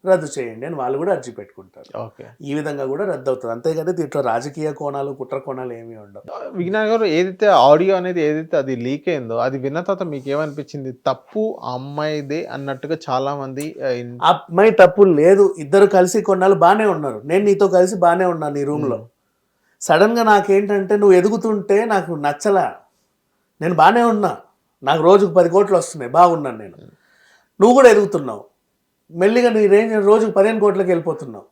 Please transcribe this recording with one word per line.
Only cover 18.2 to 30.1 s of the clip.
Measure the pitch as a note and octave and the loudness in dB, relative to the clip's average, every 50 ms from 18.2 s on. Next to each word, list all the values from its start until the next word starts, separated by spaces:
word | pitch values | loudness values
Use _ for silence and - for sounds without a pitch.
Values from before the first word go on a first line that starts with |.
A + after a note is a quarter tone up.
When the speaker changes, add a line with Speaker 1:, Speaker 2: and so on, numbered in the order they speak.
| F#3 | 0
Speaker 1:
ఉన్నాను | F3+ E3+ D#3+ D3+ D3 C#3+ C#3+ | -2 -2 -4 -6 -6 -6 -6
ఈ | C#3+ | -4
రూమ్ | C#3 D3 C#3+ C#3+ C3+ | -4 -4 -4 -4 -4
లో. | A#2 | -6
Speaker 2:
మ్మ్. | A2 A2+ _ _ _ _ _ _ _ _ _ _ _ _ _ _ _ | -8 -10 _ _ _ _ _ _ _ _ _ _ _ _ _ _ _
Speaker 1:
సడన్ | - - E3+ E3 G3 G#3+ A#3 A#3 | -2 0 2 4 4 2 2 0
గా | A#3 | 2
నాకేంటంటే | A3 G#3 G3+ F#3+ - G3 G3 G#3 G3+ G#3 G3+ G3 F3+ G#3 G#3 | 2 2 2 2 2 0 0 0 0 -2 -4 -2 -2 0 2
నువ్వు | G#3 G3+ F#3 F#3 | 4 6 6 6
ఎదుగుతుంటే | F3+ G#3+ G#3+ A3+ A3+ A3+ G#3+ G#3 F3+ - G3 G3+ A3+ | 4 2 -2 -2 -2 -4 -4 -4 -2 0 0 0 0
నాకు | A3+ G#3+ F#3+ E3 D#3+ | 0 -2 -4 -4 -4
నచ్చలా, | E3+ D3+ D3 C#3+ D3 - - A3 G3+ F#3+ D#3 A#2 - - _ _ _ _ _ _ _ _ _ _ _ _ _ _ _ _ | -8 -4 -4 -4 -6 -2 -2 0 0 0 0 -2 -6 -12 _ _ _ _ _ _ _ _ _ _ _ _ _ _ _ _
నేను | D#3 E3+ F3+ | -6 -4 0
బానే | D#3 D#3 F3+ G#3+ A#3+ A#3+ | 4 4 4 4 4 2
ఉన్నా, | A#3 A3 G#3 G3+ E3+ A#2+ - - _ _ _ _ _ _ _ - | 2 0 0 -2 -4 -4 -6 -14 _ _ _ _ _ _ _ -4
నాకు | C3 D3 E3 D#3 | -2 -2 2 4
రోజుకు | E3+ G3 G3+ G3 F#3+ D#3+ | 6 6 6 4 2 2
పది | F3+ F3 E3+ | 2 2 2
కోట్లు | E3 G3 G3+ G3 G3 E3+ | 2 0 2 2 0 -2
వస్తున్నాయి, | D#3+ - - D#3 C3 A#2+ | -2 -4 -10 -12 -12 -4
బాగున్నాను | C3 E3 F3+ F3+ E3+ D#3+ D3 C3 A#2 A2 | 2 4 4 4 4 0 -4 -8 -10 -12
నేను, | G#2+ F#2+ E2+ - - - _ _ _ _ _ _ _ _ _ _ _ _ _ _ | -16 -18 -20 -20 -20 -20 _ _ _ _ _ _ _ _ _ _ _ _ _ _
నువ్వు | F#3+ A#3 B3 | 4 6 6
కూడా | C4+ C4+ A#3+ | 8 8 8
ఎదుగుతున్నావు, | G#3+ G#3 G3+ F#3+ - E3 C#3+ B2 A2 G2+ - _ _ _ _ _ _ _ _ _ _ _ _ _ | 8 8 2 0 -2 -6 -6 -6 -12 -12 -16 _ _ _ _ _ _ _ _ _ _ _ _ _
మెల్లిగా | D#3+ E3+ F3+ G3+ A3+ B3 A#3+ A#3+ | -4 0 0 2 2 4 2 2
నీ | A3 A3 G#3+ G3 | 2 2 2 4
రేంజ్ | G3 G#3 A3+ A3+ A3 G#3+ G3+ | 4 4 4 2 -2 0 2
రోజుకు | G3+ | 4